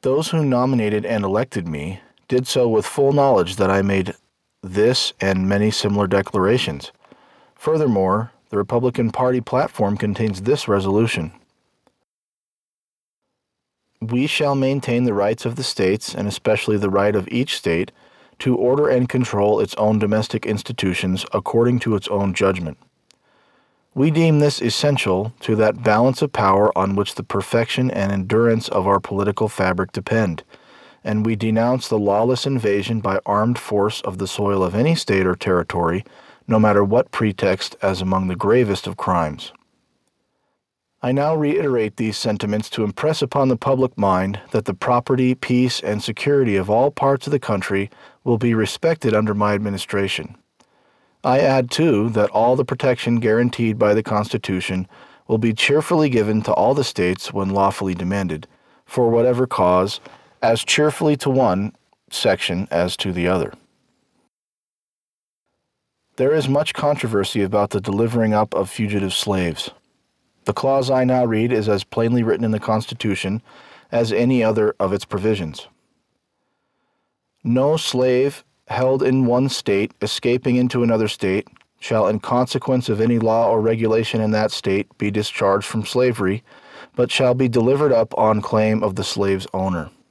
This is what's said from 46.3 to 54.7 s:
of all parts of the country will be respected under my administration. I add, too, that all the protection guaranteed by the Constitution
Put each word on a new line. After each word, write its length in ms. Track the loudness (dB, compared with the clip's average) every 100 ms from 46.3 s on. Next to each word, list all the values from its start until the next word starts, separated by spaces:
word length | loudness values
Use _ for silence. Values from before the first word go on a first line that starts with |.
| 2 2 0
of 140 | 2
all 220 | 2 2
parts 360 | 0 0 0 -2
of 40 |
the 80 | -4
country 500 | -2 -4 -2 -4 -4 -8 -20 _
will 140 | -2 0
be 160 | 2
respected 600 | 0 0 -2 -2 0 0
under 200 | 0 0
my 200 | 0 0
administration. 840 | 0 -2 -6 -4 -4 -2 -4 -8 -16 _ _ _ _ _ _ _ _
I 140 | 0 2
add, 320 | 4 2 0
too, 400 | 0 2 2 0
that 220 | 0 0
all 240 | 2 2 2
the 100 | 0
protection 540 | -2 0 0 0 0
guaranteed 580 | 2 2 2 0 -2 2
by 160 | 2
the 80 | 2
Constitution 840 | 0 -2 -2 -6 -4 -4 -2